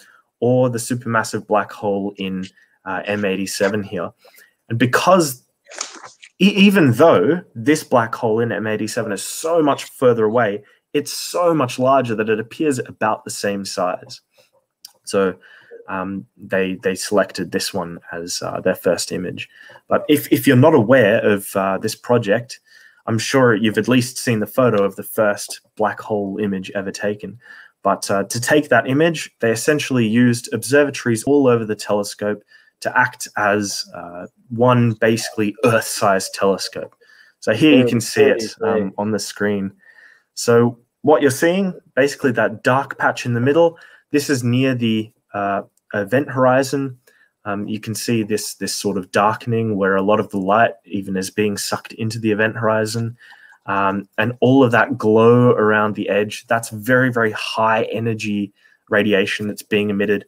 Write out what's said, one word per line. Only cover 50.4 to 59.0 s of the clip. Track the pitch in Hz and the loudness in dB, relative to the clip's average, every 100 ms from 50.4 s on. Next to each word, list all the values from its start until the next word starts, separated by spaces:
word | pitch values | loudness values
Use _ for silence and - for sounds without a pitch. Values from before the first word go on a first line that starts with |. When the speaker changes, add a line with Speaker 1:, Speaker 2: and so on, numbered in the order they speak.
| 95 107 113 - _ | 0 4 2 0 _
Speaker 1:
even | 104 98 95 | -10 -6 -6
is | 95 | -4
being | - 104 101 | -2 -2 -2
sucked | - 104 - | -6 -8 -8
into | - 110 113 | -8 -8 -4
the | 110 | -2
event | 104 110 117 | 0 0 0
horizon. | 110 110 107 117 113 120 - - - _ - | -2 0 -2 -4 -6 -8 -20 -20 -20 _ -6
Um, | 98 98 98 95 - | -2 0 -2 -4 -4
and | 110 - | -4 0
all | 120 135 | 4 6
of | 123 | 6
that | 113 104 123 | 4 2 0
glow | 110 110 117 123 123 | 2 6 6 6 6
around | 110 107 107 107 104 | 4 2 2 0 -2
the | 98 | -2
edge, | 104 120 - - | 0 -2 -4 -4
that's | 117 - | -4 -4
very, | 110 107 127 127 | -8 0 2 2
very | 120 110 | 0 -2
high | 104 - - 110 110 117 | -2 -6 -2 0 0 -2
energy | 107 117 107 107 101 101 _ _ _ - | -4 -4 -4 -4 -4 -6 _ _ _ -2
radiation | 107 | 0